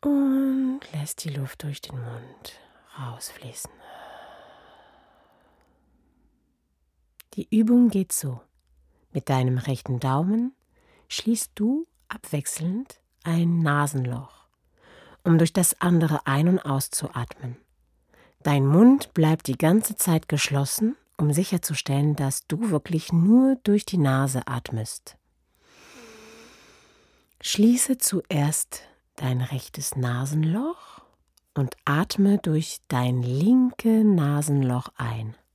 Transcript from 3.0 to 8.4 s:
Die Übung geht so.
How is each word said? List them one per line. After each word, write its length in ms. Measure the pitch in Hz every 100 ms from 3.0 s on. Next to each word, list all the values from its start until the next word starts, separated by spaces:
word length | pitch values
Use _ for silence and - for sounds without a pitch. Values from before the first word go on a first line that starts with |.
| 127 117 - - 131 - - - - - - - - - - - - - _ _ _ _ _ _ _ _ _ _ _ _ _ _ _ _ _ _ _ _ _ _ _ _ _
Die 120 | - - 214
Übung 320 | 220 240 240
geht 240 | 196 185
so. 280 | - 143 123